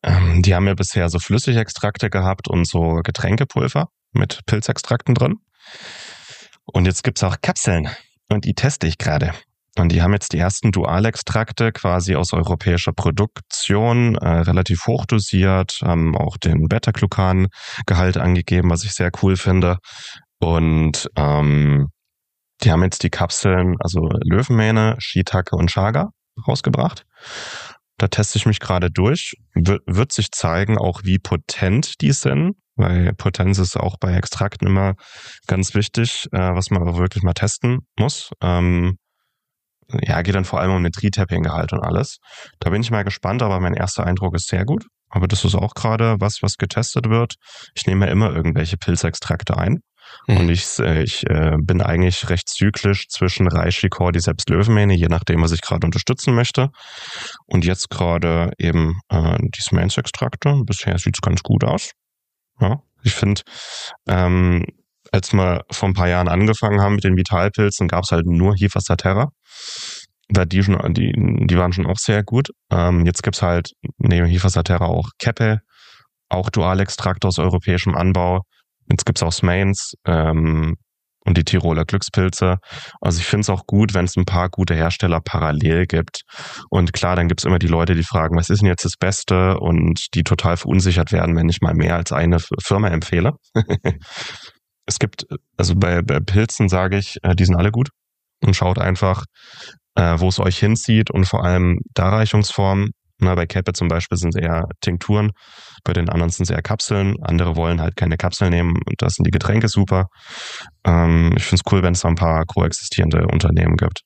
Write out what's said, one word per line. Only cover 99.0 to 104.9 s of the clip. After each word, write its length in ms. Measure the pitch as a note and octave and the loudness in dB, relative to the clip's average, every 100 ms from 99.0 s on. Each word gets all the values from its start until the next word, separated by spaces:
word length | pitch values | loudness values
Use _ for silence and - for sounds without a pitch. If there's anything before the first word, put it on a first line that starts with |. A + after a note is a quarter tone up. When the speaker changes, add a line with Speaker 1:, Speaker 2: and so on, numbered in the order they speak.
| F#2+ F#2 - _ - - - - _ - | 0 0 -4 _ -20 -20 -20 -20 _ 0
Speaker 1:
äh, 200 | F2 E2 | 2 2
wo 80 | F#2 | 2
es 120 | F#2 | 2
euch 180 | F#2 F2+ | 0 2
hinzieht 520 | G#2 A2 - A2 A2+ | 2 2 2 2 2
und 140 | - | 2
vor 220 | F#2 - F2 | 2 2 2
allem 340 | F2+ F2+ F2 - | 2 2 0 -2
Darreichungsform. 960 | - F#2 G#2+ A2 G#2+ G2+ - G2 G2 G2+ - _ _ | 0 2 2 2 2 2 0 0 2 -2 -6 _ _
Na, 140 | F#2 F2+ | 2 2
bei 100 | E2+ | 0
Keppe 260 | F#2+ F#2 | -2 -2
zum 160 | F2 F2 | -2 0
Beispiel 300 | E2 - F2 | 0 -2 -2
sind's 180 | E2+ E2 | -2 -2
eher 300 | E2 E2 - - | -2 -2 -4 -4
Tinkturen, 500 | - | -4